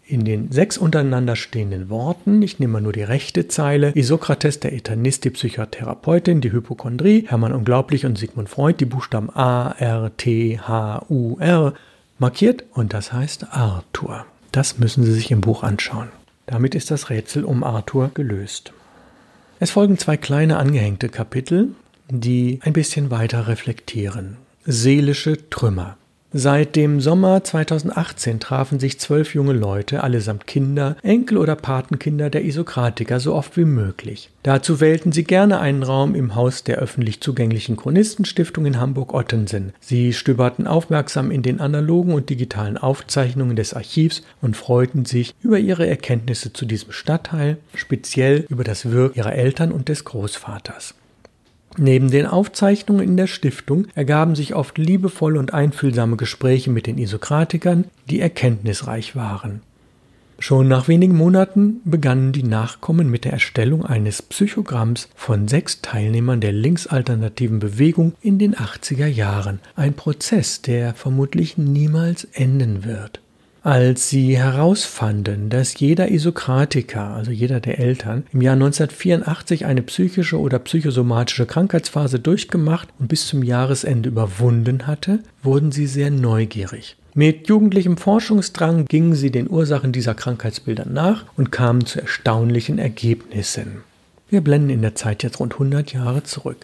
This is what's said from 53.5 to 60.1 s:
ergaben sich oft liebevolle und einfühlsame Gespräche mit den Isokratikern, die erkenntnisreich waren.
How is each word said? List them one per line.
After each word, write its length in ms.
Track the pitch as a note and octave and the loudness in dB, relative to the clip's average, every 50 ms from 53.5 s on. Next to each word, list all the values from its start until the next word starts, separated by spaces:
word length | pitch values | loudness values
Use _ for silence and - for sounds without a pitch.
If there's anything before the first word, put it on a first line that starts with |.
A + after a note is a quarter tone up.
| - - - - C#3 E3+ G#3 - - | -2 -4 -4 -2 0 0 0 -2 -4
ergaben 400 | D#3 C#3+ C3 D3+ D3+ D#3+ E3+ D#3+ | -2 0 2 2 4 4 2 2
sich 220 | D3 D3 - - | 0 -2 -4 -4
oft 240 | - C3 - - - | -4 -4 -4 -2 -2
liebevolle 580 | D#3 E3 F#3+ G3+ F#3 F#3 - - D#3+ D#3 D#3 D3+ | 2 2 2 2 2 -2 -2 0 0 2 2 2
und 160 | C3 C#3 - | 0 0 0
einfühlsame 600 | D3+ C#3+ D3 C#3+ - - C3+ A#2+ A#2+ A#2 A#2 A#2 | 2 2 2 0 0 0 0 2 2 2 2 0
Gespräche 560 | A2 A#2 G#2+ - - - B2+ C3 C3 C3 C3+ | 0 -2 -6 -4 -2 2 2 2 2 2 0
mit 160 | B2 A2+ - A#2 | 0 0 0 -2
den 100 | A2 - | -4 -4
Isokratikern, 840 | A#2+ G2 G#2 G#2+ - - C#3+ D3+ D#3+ - - D#3+ - F3+ F3 E3+ F3+ - - _ _ - | -4 -4 -4 -6 -4 -2 0 0 2 0 0 0 0 2 2 2 2 0 -6 _ _ -4
die 100 | D3 - | -2 0
erkenntnisreich 960 | F3 E3 - - - B2+ A#2 G#2 G2+ G#2+ G2+ - - - A2+ A2+ A2 - - | 0 0 0 0 2 2 2 0 0 -2 -2 -4 -4 -6 -6 -6 -8 -8 -8
waren. 460 | C3+ A#2 G#2 G2+ G2 - A2 G2+ G#2+ - _ _ _ _ _ _ _ _ _ | -6 -6 -6 -6 -6 -8 -8 -10 -10 -14 _ _ _ _ _ _ _ _ _